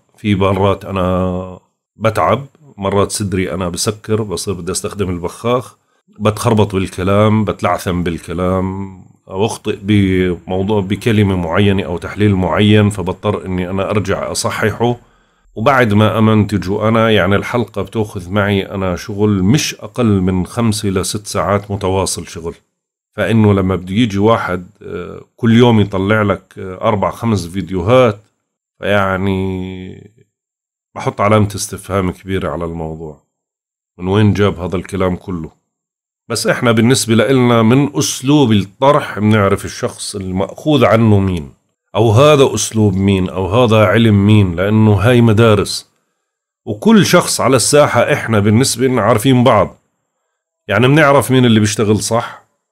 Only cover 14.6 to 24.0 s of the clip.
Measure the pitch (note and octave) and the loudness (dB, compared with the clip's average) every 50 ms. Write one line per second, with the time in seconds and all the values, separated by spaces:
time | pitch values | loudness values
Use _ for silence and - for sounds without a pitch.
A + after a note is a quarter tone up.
14.6 | A2+ G#2 G2 - A#2 B2 A#2+ - _ _ _ _ _ _ _ _ _ _ - G#2+ | -4 -4 -2 -2 -2 -2 -2 -4 _ _ _ _ _ _ _ _ _ _ -8 -2
15.6 | A2 C#3+ C3+ B2+ B2 G#2 G2+ G#2+ G#2+ G2 F2+ A2 G#2+ A2 A2 G#2+ G2 G2 G#2 F#2 | 0 2 2 2 2 2 4 4 2 2 2 2 2 4 4 2 2 0 -2 -4
16.6 | E2+ F#2 G2 - G#2+ A2 A2+ A2+ A2+ A2+ G#2+ F#2+ F2 F#2+ G2+ F#2+ G2 - - A#2+ | -2 -4 -4 -2 -2 0 0 2 2 2 2 2 2 2 0 -2 -2 -4 -4 -4
17.6 | G#2+ - - G#2 F#2 - - A2+ G#2 - - F#2+ E2+ F2+ G2+ G#2 G2 G2+ G2+ F#2+ | -6 -6 -6 -10 -8 -6 -6 -6 -6 -6 -8 -14 -10 -6 -4 -2 0 0 0 -2
18.6 | F#2 - G2 G2 F#2+ F#2 F2 E2 - - G2+ G2+ G#2+ G#2+ G#2 F#2 F2+ G2+ C#3 D3+ | -2 -4 -6 -6 -4 -4 -6 -6 -8 -8 -4 -2 0 0 2 2 2 2 2 2
19.6 | - - - - - G#2+ - B2+ A#2+ A2 G2+ F#2+ F2+ F#2+ F#2 F#2 F2 - - A#2+ | 0 -4 -8 -12 -16 -10 -4 -2 0 2 2 2 0 0 0 -2 -4 -4 -4 -2
20.6 | A#2 A2 G#2 G#2+ G#2+ G2 F#2+ F#2+ F2 - - G#2 G#2 - - G2 D#2+ F#2 G2+ G2+ | -2 -2 -2 -2 -4 -4 -2 -4 -4 -4 -6 -10 -10 -8 -6 -4 -2 0 -2 -2
21.6 | G2+ - G2 G2 G2+ F#2 F#2+ F#2+ F2+ - - F2+ D#2+ - - F2 D#2+ E2+ - _ | -4 -6 -8 -6 -4 -2 -2 -2 -2 -4 -6 -8 -12 -14 -14 -14 -12 -12 -14 _
22.6 | _ _ _ _ _ _ _ _ _ _ _ G#2+ F#2+ F#2 A2+ A2 G#2+ G2+ G2+ G2 | _ _ _ _ _ _ _ _ _ _ _ -4 -2 0 2 4 4 4 2 2
23.6 | F#2 F#2+ F#2+ F2 F2+ F#2 F#2+ A2+ | 0 -2 -2 -4 -6 -4 -2 -2